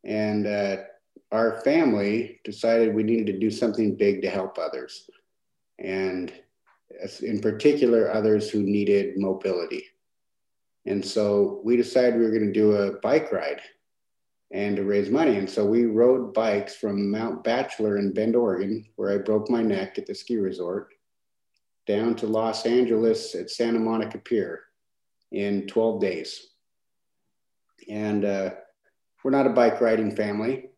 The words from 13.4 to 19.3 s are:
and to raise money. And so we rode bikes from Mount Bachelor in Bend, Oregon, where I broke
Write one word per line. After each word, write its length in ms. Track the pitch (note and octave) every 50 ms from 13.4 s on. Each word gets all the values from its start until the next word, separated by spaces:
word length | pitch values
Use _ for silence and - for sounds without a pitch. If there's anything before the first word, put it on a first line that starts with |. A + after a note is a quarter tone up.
| D#2 C#2+ C#2+ D2 - - _ _ _ _ _ _ _ _ _ _ _ _ _ _ _ _
and 240 | - F#2+ G2+ G#2 G2+
to 60 | G2 G2
raise 260 | G2+ G2+ G2+ G2 -
money. 280 | A#2 D3 E3 C#3+ A2+
And 120 | G2+ G2 F#2+
so 160 | - A2+ G#2
we 200 | G2+ A2 A#2+ A#2+
rode 480 | A2+ G#2+ A2 A#2+ B2 C3 B2+ A#2+ G#2 -
bikes 420 | A2 A2+ A2 G#2 G2+ G2+ - -
from 340 | - - G#2 G2 G2+ G2+ G2+
Mount 340 | G#2 A2 A2+ A2+ E2 - -
Bachelor 540 | A2+ A#2 B2+ C3+ - - - A2 G#2+ G2+
in 160 | G2+ G2+ G2 F#2
Bend, 220 | A2 A2 A#2 A2+
Oregon, 500 | B2 A#2+ G#2+ F#2+ F2+ G2 G2 A2 A2 - _ _
where 160 | - G2+ G2
I 60 | G2+
broke 320 | G2+ G2 -